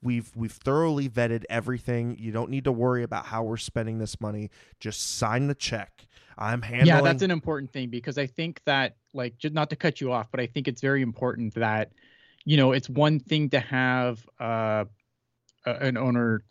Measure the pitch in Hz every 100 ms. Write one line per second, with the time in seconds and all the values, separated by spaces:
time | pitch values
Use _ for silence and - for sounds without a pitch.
0 | 123 120 110 113 113 - 131 143 165 147
1 | 139 117 120 117 - 117 117 123 - 120
2 | 117 120 113 110 117 135 135 120 123 123
3 | 117 110 - 113 113 113 - - 113 110
4 | 107 - 107 107 104 - - - 113 -
5 | - - 113 120 143 143 - 113 98 _
6 | - - _ - 104 120 110 120 147 156
7 | 143 131 190 170 151 151 135 139 123 120
8 | 120 139 135 - 165 - - 135 127 -
9 | _ 135 123 117 156 156 151 151 170 -
10 | 131 123 107 - 123 - 139 120 135 139
11 | 127 110 127 117 113 117 113 110 - _
12 | - _ _ _ - 151 131 131 131 127
13 | 151 156 - 156 147 135 - 127 127 127
14 | 123 113 - - 117 113 110 107 104 107
15 | _ _ _ _ _ _ - 117 135 123
16 | 127 120 117 110 -